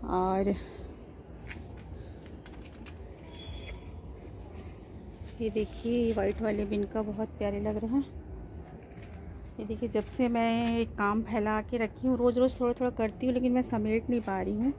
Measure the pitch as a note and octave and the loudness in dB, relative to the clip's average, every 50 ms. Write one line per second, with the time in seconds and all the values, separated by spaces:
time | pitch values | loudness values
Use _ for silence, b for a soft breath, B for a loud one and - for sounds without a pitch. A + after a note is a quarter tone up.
0 | - - - F#3 F#3 F#3+ F#3+ F#3+ G3 G3+ G3+ B B B B B B B B B | -4 0 2 2 4 4 4 4 4 4 2 B B B B B B B B B
1 | B - - - - - - - - - - - - - - - - - - - | B -16 -16 -16 -16 -16 -16 -14 -12 -12 -12 -12 -12 -12 -12 -14 -12 -12 -12 -12
2 | - - - - - - - - - - - - - - - - - - - - | -12 -12 -14 -14 -14 -14 -16 -16 -16 -16 -16 -14 -16 -16 -16 -14 -14 -14 -14 -14
3 | - - - - - - - - - - - - - - - - - - - - | -14 -14 -14 -14 -14 -14 -14 -14 -12 -10 -10 -10 -8 -10 -10 -10 -12 -12 -12 -12
4 | - - - - - - - - - - - - - - - - - - - - | -12 -12 -14 -12 -14 -14 -12 -12 -14 -12 -12 -12 -12 -12 -12 -14 -14 -14 -14 -14
5 | - - - - - - - - A#3 A3 G#3 A3 G#3+ G3 - - - A#3 A#3+ A#3+ | -14 -14 -14 -14 -14 -14 -6 -2 -2 0 2 2 0 0 -2 -6 -2 0 2 4
6 | A#3+ A3+ A3 G#3 G3 G3 G#3 - A3+ G#3+ G#3 G#3 G#3 G3+ G#3+ G#3 G3+ G3+ - A3 | 4 4 4 4 2 2 2 2 0 0 2 2 0 0 2 0 0 0 0 -2
7 | A3 G#3 G#3 G3+ A3 A3 - - G#3+ G3+ G3+ G3+ G3+ G#3+ G#3+ G#3 G#3+ A3 A#3+ C#4 | -2 -2 -2 -2 -4 -4 -2 -2 -2 0 0 0 0 0 0 0 0 2 2 2
8 | C#4 - - - - - - - - - - - - - - - - - - - | 2 0 -6 -12 -10 -10 -10 -10 -12 -12 -12 -12 -12 -12 -14 -14 -14 -14 -14 -14
9 | - - - - - - - - - - - - A3 G#3 A3 G#3+ B3 A3+ G3 G#3+ | -14 -12 -12 -12 -12 -12 -12 -12 -12 -12 -8 -8 -4 -4 -2 -2 -2 2 2 2
10 | G#3 - - - B3+ A#3+ A#3 A#3 A3+ A#3 A3+ A#3 A#3 A#3 A#3 A#3 A#3 A3+ - - | 0 0 2 4 4 6 6 6 6 6 6 4 4 4 4 4 2 0 2 2
11 | G#3 G3+ G#3 A3 A3 A3 A3 A3+ G#3 G#3+ G#3+ G#3+ G#3+ - - A#3+ A3+ G#3 - - | 2 4 4 2 2 2 2 2 4 4 2 2 0 0 0 0 0 0 0 0
12 | - B3+ B3+ A#3 A#3+ B3 A#3+ B3 B3+ C4 - - B3+ A#3+ A#3+ - B3+ B3 B3 - | 2 2 4 6 6 6 8 8 6 6 4 4 2 2 4 4 2 0 2 2
13 | A3+ A3 G#3+ - - B3+ B3 B3 B3 B3+ A#3+ B3+ B3 - - A3+ G#3+ G#3+ A3 A3+ | 0 0 2 0 2 2 4 4 4 6 6 4 4 4 2 2 2 4 2 2
14 | A3+ - B3 A#3+ A3 G#3+ G3 F#3+ F#3 F#3+ G#3 G#3 A#3 C4+ C#4+ | 2 2 0 0 2 0 0 0 0 0 0 2 2 2 0